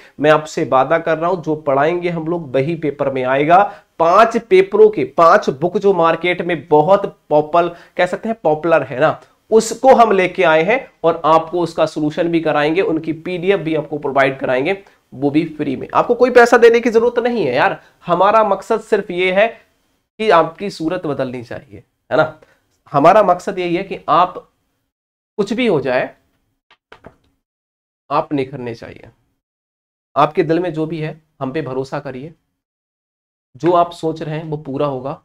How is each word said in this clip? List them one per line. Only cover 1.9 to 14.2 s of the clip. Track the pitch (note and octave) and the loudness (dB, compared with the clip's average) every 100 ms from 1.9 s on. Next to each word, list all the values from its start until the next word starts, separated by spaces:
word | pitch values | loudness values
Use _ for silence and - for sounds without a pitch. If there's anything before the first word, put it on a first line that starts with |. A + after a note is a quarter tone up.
| F3 F3 | -2 -4
हम | E3+ D#3+ | -6 -6
लोग, | F3 D3 | -6 -4
वही | B2 C#3 | -2 -2
पेपर | E3 D3+ C#3 C3+ | -4 -6 -4 -4
में | C3 | -2
आएगा। | B2+ C3+ D3 F3 G3+ - _ - | -2 0 4 4 2 -4 _ -2
पांच | E3 F#3 A3+ A3+ | 2 4 4 0
पेपरों | - F#3 F#3+ G3+ G#3+ | 2 2 4 4 4
के, | G#3 | 4
पांच | C3+ - E3 G3 - | -2 2 4 4 2
बुक | C#3 E3+ G#3 | -4 -4 0
जो | G3 | 0
मार्केट | F#3 E3 E3 F3+ F3+ | 2 2 0 -2 -4
में | F3 E3+ B2+ | -4 -6 2
बहुत | D3+ D#3 G3+ G3+ - - | 2 4 2 0 -12 -2
पॉपुलर, | D3+ D3+ F3 E3+ E3+ - - | -2 2 0 0 -4 -10 -4
कह | F3+ | -4
सकते | F#3+ A3 | -4 -8
हैं, | F#3+ | -4
पॉपुलर | E3 D3+ E3+ D#3+ | -2 -2 2 0
है | B2+ B2+ | 0 -2
ना, | D3+ B2+ - _ _ | -2 -2 -10 _ _
उसको | A3 A3 A3+ C4 | 0 0 2 4
हम | A#3+ A3+ | 6 6
लेके | G3 F3+ F3+ | 2 0 0
आए | F3 D#3+ | 2 4
हैं | E3+ B3 - _ | 2 -2 -4 _
और | D#3+ D#3+ | -2 0
आपको | D3 D#3+ E3 F3+ | 2 2 2 -4
उसका | E3+ E3+ D#3 | -4 -2 -2
सॉल्यूशन | - D3+ D3+ F3 | -2 -4 -2 -2
भी | E3 | 0
कराएंगे, | D#3+ D3 D3 E3 | 0 0 0 0
उनकी | F#3+ - D#3+ | -2 -2 -4
पीडीएफ़ | D#3 F3+ F3+ F3+ G3 | -8 -8 -4 -2 -2
भी | D#3 | -2
आपको | D#3 D3 D3+ | -6 -6 -8
प्रोवाइड | D3 C3+ | -4 0